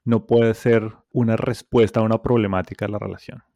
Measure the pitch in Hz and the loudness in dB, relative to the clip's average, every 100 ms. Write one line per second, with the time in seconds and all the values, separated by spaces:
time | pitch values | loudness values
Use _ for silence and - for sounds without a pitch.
0 | 120 113 - 117 117 110 123 113 110 - | -2 -2 2 2 2 0 2 0 0 -12
1 | _ 131 117 113 - 120 - 120 107 117 | _ -2 -2 -2 -4 -8 -2 2 2 2
2 | 110 113 - 120 101 92 90 101 104 104 | 0 -2 0 0 0 -4 -6 -8 -8 -8
3 | 101 92 - - _ | -10 -12 -16 -20 _